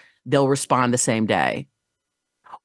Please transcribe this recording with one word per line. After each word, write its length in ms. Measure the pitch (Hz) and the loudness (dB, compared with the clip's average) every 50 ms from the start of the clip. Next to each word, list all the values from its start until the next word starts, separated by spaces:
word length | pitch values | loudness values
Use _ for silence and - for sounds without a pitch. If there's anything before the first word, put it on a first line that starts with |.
| - _ _ _ - | -16 _ _ _ -4
they'll 220 | 131 143 139 139 135 | -2 0 2 2 2
respond 440 | 139 139 - - 135 127 123 120 | 0 -2 0 0 0 2 2 2
the 60 | 120 123 | 0 0
same 280 | - 135 113 110 110 | 0 -2 0 0 0
day. 420 | 107 107 87 65 64 - - 139 - _ _ _ _ _ _ _ _ _ _ _ _ _ _ _ - - - | 0 0 0 0 0 -2 -6 -10 -14 _ _ _ _ _ _ _ _ _ _ _ _ _ _ _ -20 -20 -8